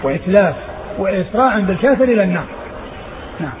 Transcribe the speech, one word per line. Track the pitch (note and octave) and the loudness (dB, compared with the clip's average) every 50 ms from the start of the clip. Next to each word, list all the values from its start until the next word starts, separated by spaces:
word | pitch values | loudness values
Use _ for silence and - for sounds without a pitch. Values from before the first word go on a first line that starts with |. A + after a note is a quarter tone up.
| - | 0
وإتلاف | C3+ C#3 - - F3+ F#3+ G#3 G3 E3+ C3 - - - - - - - - - | -2 -2 -2 -2 4 4 6 6 4 0 -2 -8 -12 -12 -12 -12 -10 -6 -4
وإسراع | G3 F#3+ G3 F#3+ F3+ - - A#3 B3+ C4 G#3+ G#3+ | -2 0 0 0 -2 -2 2 2 4 4 4 2
بالكافر | G3+ F#3 F#3+ E3+ G#3 C4+ C#4 - C4 | 2 0 0 2 4 2 4 4 4
إلى | B3 A#3+ G#3+ G3 | 4 4 4 4
النار. | F#3 F3 E3+ - - - - - - - - - - - - - - - - - - - - | 2 0 -2 -4 -8 -12 -14 -14 -12 -12 -14 -14 -14 -14 -16 -16 -14 -14 -14 -14 -14 -10 -8
نعم. | E3 C#3+ A#2+ - | -8 -8 -8 -10